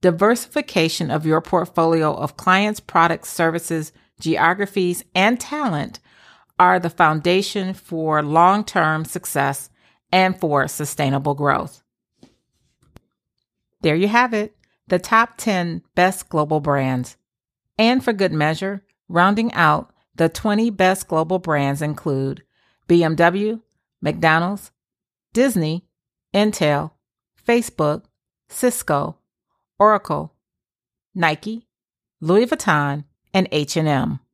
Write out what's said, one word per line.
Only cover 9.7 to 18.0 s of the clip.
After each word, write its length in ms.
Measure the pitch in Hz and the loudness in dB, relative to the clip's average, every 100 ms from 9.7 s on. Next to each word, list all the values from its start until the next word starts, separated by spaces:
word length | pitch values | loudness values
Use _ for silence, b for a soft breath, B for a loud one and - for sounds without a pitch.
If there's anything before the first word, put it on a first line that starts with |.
| _ _ _ _ | _ _ _ _
and 260 | 185 185 185 | 2 2 0
for 300 | 165 143 139 | 0 0 0
sustainable 680 | - 147 - 139 139 143 | -4 -8 -4 -2 0 -2
growth. 480 | 143 143 143 139 - _ _ _ _ _ _ _ _ _ _ _ - _ _ _ _ _ _ _ _ | -2 0 0 -4 -14 _ _ _ _ _ _ _ _ _ _ _ -20 _ _ _ _ _ _ _ _
There 160 | 160 156 | -2 0
you 120 | 196 | 2
have 260 | 233 247 | 2 0
it, 200 | 220 208 _ _ _ _ | -2 -6 _ _ _ _
the 100 | 180 | -2
top 400 | - 220 233 - | 2 0 0 -2
ten 440 | - 190 170 165 _ | -2 -2 -2 -8 _
best 340 | - 185 185 - | 2 2 0 -4
global 320 | 165 151 156 | -2 0 0
brands. 560 | 143 139 131 127 123 - _ _ _ _ _ - | 0 0 0 -4 -6 -14 _ _ _ _ _ 0
And 260 | 226 254 | 2 2